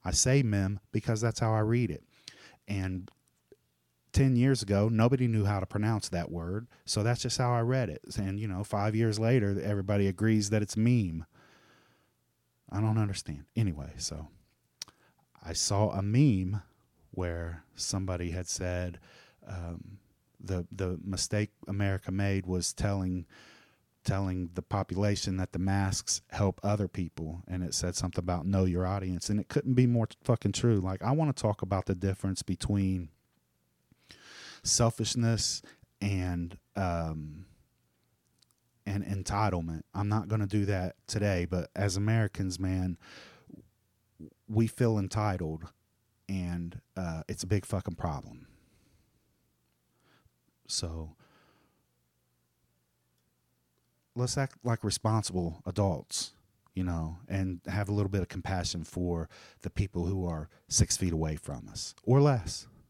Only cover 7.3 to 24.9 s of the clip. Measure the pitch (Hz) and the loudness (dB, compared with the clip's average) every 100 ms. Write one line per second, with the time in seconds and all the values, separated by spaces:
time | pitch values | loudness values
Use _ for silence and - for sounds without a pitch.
7.3 | - 123 120 117 131 107 73 - - 98 | 0 2 2 2 0 0 -6 -8 -4 -4
8.3 | 98 110 92 101 104 104 110 117 104 113 | -2 -4 -4 -2 0 2 2 2 2 2
9.3 | 131 101 98 104 104 95 101 98 90 110 | 4 2 0 0 -2 2 2 2 2 4
10.3 | 110 101 107 104 107 113 123 92 82 - | 4 4 0 0 2 4 4 2 -4 -10
11.3 | _ - - _ _ _ _ _ _ _ | _ -20 -20 _ _ _ _ _ _ _
12.3 | _ _ _ - 101 107 110 104 98 - | _ _ _ -8 -2 2 2 0 -2 -8
13.3 | 73 - - 101 73 69 - - 76 78 | -12 -6 0 0 -2 -8 -8 -8 -8 -12
14.3 | - _ _ _ _ - _ _ _ _ | -18 _ _ _ _ -20 _ _ _ _
15.3 | _ - 85 - 101 104 98 101 117 147 | _ -8 -4 0 2 2 2 2 4 6
16.3 | 95 92 104 - _ _ _ _ 95 90 | 4 0 -4 -8 _ _ _ _ -4 -4
17.3 | 85 85 85 - - - 98 95 87 87 | -4 -6 -10 -16 -10 -4 -4 -2 -2 -2
18.3 | 87 85 - 90 90 90 87 - - - | -4 -6 -4 -2 -2 -4 -8 -18 -20 -20
19.3 | _ - 90 85 85 - 98 _ _ _ | _ -12 -8 -8 -10 -14 -20 _ _ _
20.3 | _ 92 92 85 95 92 87 90 90 - | _ -4 -4 -4 -4 -4 -4 -4 -4 -2
21.3 | 104 104 _ - 101 101 95 - 95 101 | 0 -2 _ -6 0 0 0 -2 0 2
22.3 | 98 90 92 87 - 104 98 92 90 87 | 0 0 -2 -2 -2 0 0 0 -2 -6
23.3 | - - - _ _ _ _ - 98 95 | -20 -20 -20 _ _ _ _ -2 0 0
24.3 | 92 87 - - 101 95 | -2 -4 -6 -2 -2 0